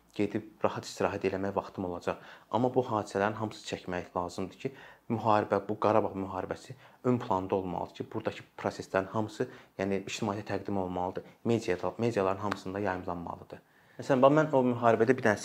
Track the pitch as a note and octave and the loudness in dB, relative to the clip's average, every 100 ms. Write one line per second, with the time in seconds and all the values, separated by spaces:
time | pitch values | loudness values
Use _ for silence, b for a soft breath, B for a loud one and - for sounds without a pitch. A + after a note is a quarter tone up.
0 | _ - G2+ A2 - - G#2 A#2+ - - | _ -4 -2 -2 -8 -2 0 0 -8 -2
1 | F#2+ G2 F#2+ F#2+ G2 F#2+ - - F#2 F2 | 0 2 -2 0 -2 -2 -4 -6 -6 -4
2 | - F2 B B B A2 B2+ B2+ A#2+ G#2+ | -4 -6 B B B 0 2 2 0 -2
3 | G2 G2 G2+ G#2+ G#2+ - - F#2 - F2+ | -2 0 0 0 -6 -8 -10 -10 -6 -6
4 | E2+ F#2 F2 - F#2 - C#3 B B B | -4 -4 -4 -6 -8 -6 -10 B B B
5 | - A2+ A2 G#2 F#2+ G2+ - G#2+ G2+ A2 | -6 -2 4 4 4 0 0 0 4 4
6 | G2 F#2+ F#2+ F#2 F#2+ E2+ - - B B | 2 -4 -6 -6 -6 -8 -10 -18 B B
7 | B2+ A#2+ - F#2+ F#2+ G2+ F#2 F2 F#2 - | 0 0 0 -2 0 -2 -2 -4 -6 -10
8 | - A2+ - - - - G2+ - - F#2+ | -10 -6 -6 -8 -14 -6 -4 -4 -2 -2
9 | F#2+ A2 G#2+ - B2 B B - F#2+ G2 | 0 -2 -4 -4 -6 B B -4 -2 -2
10 | G2 - G#2+ G#2 G#2+ G2 G2+ G2+ F2+ F2+ | -4 -4 -2 -2 -4 -6 -2 -2 -2 -2
11 | F2+ - B B A2 A2+ - F2+ F2+ - | -4 -4 B B 0 0 0 -2 -2 -2
12 | A#2 A2+ F#2+ F#2+ G2+ G2 F#2+ G2 G2+ F2+ | -2 2 0 0 -4 -6 -6 -4 -2 -4
13 | F2+ F2 E2+ - - - b b b b | -6 -8 -8 -10 -14 -18 b b b b
14 | B2+ C3 C3+ D3+ D3+ C#3 B2+ A2+ A#2 G#2+ | 0 6 8 8 6 4 4 4 4 6
15 | A#2 B2+ A2+ G2+ | 6 6 4 2